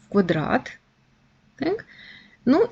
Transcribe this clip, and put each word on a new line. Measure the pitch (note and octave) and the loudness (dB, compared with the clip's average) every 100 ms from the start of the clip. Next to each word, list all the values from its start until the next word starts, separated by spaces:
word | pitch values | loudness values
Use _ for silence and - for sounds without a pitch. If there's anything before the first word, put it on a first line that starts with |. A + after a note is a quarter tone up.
| - | -4
в | |
квадрат. | G3 F3+ D#3+ D3 B3+ - - _ _ _ _ _ _ _ - | 0 0 0 0 -2 -4 -20 _ _ _ _ _ _ _ -6
Так? | D#4 A4 - - - - - _ | -4 -4 -8 -20 -20 -20 -20 _
Ну, | A#3+ D#4 A#4 | 2 2 2